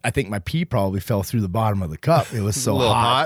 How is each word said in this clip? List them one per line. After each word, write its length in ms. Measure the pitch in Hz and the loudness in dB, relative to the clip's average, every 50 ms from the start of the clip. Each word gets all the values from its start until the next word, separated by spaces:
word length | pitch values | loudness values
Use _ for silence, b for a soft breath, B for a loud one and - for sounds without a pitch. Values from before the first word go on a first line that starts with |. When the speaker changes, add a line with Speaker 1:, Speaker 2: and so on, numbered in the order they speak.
| - | -4
Speaker 1:
I 60 | 117 | -2
think 180 | - 143 117 92 | -2 -2 -4 -2
my 100 | 107 101 | -6 -6
pee 260 | - - - 160 175 | -6 -4 -2 -2 -2
probably 340 | - - 110 98 95 95 98 | 0 0 0 0 0 0 -2
fell 240 | - - 110 98 92 | -2 -2 -2 -2 -2
through 180 | - - 117 | -2 -2 -2
the 60 | 104 92 | -2 -2
bottom 320 | 87 113 110 107 104 98 | -2 0 0 0 0 -2
of 80 | 92 78 | -4 -6
the 80 | 78 | -8
cup. 360 | - - 151 170 147 - - - | -4 0 2 2 2 2 0 -4
It 80 | 113 | -2
was 140 | 98 104 - | -2 -2 -2
Speaker 2:
<laughs> 60 | 139 | -2
Speaker 1:
so 120 | 123 120 - | -2 0 0
Speaker 2:
A 40 | |
little 160 | 131 123 113 104 | 2 2 4 4
Speaker 1:
hot. 100 | 117 113 120 123 135 156 | 4 4 4 4 2 2